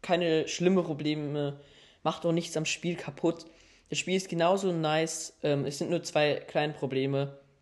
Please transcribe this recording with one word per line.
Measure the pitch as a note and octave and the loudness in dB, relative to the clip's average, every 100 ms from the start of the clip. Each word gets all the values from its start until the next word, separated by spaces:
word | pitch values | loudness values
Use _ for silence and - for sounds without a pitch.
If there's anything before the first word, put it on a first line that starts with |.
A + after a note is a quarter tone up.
keine | - F3 E3+ D#3+ D3 | 0 2 4 2 0
schlimme | - F3 F#3+ | 0 2 4
Probleme, | E3 D3 D3+ D3+ D3 D3 C#3+ C#3+ - - - _ | 0 -2 -2 -2 -2 -2 -4 -4 -16 -20 -20 _
macht | D#3 E3 | -4 -2
auch | F3 | 0
nichts | E3 E3 D#3 | 0 0 -4
am | |
Spiel | D#3 - E3+ E3+ | -4 -4 -4 -4
kaputt. | - C#3 E3 E3 - - - - _ | -8 0 0 0 -8 -20 -20 -20 _
Das | D3 | -6
Spiel | - F#3 | 0 0
ist | F#3 | 0
genauso | E3+ E3+ G3 F#3+ | 2 4 4 2
nice, | E3 D#3 D#3 D#3+ - - _ | 0 2 2 0 -2 -10 _
ähm, | D3 C#3+ | 0 2
es | C#3 C#3+ | 0 -4
sind | F3 | -2
nur | E3+ | -2
zwei | E3+ D#3 D3+ | 0 2 2
kleine | C#3 - D#3+ D3+ | 2 0 0 0
Probleme | D3 C3+ C3 C3+ C#3 C#3 C#3 _ _ | -2 -2 0 0 0 -2 -6 _ _